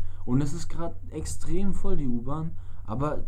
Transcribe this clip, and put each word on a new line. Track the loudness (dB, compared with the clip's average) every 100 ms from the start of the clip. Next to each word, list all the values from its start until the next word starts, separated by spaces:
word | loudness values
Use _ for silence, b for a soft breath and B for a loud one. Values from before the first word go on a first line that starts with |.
| B B -2
und | 0
es | 0
ist | -2 -2
grad | -2 -2 -6 -8
extrem | -8 -6 -2 2 4 4
voll, | 4 6 4
die | 4
U-Bahn, | 0 -2 -4 -4 B B B -6
aber | -4 -2 -2